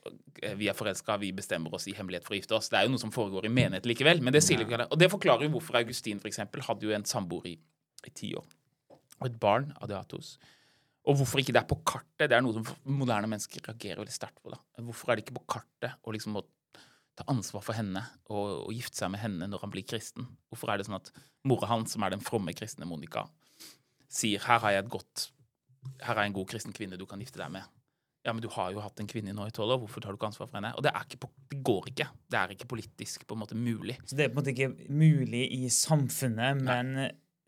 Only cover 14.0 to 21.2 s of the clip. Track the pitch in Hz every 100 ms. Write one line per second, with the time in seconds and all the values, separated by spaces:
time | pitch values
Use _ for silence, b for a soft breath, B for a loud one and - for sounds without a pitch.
14 | 104 - - _ - - _ - 117 113
15 | - 110 - 123 - 110 - - 123 -
16 | - 110 107 104 - _ _ B B B
17 | B - - 131 92 101 - 110 104 92
18 | 120 - - 104 101 82 - 117 - -
19 | 92 101 110 90 98 101 101 95 - 113
20 | - - 120 - - - - 101 104 95
21 | - B